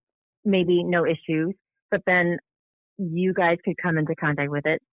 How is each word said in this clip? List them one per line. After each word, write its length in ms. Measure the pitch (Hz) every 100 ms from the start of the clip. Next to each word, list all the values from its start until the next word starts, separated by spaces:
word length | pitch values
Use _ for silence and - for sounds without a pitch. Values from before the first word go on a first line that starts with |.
| _ _ _ _ 214
maybe 380 | 190 175 175
no 220 | 175 175 160
issues, 480 | 156 - 160 165 196 _ _ _
but 100 | 202 -
then 320 | 180 175 170 _ _ _ _ _ -
you 360 | 180 165 185
guys 240 | 190 170 170
could 120 | - 165
come 160 | 180 160
into 160 | 151 165
contact 360 | 156 147 143
with 140 | 147 151
it, 160 | 156 _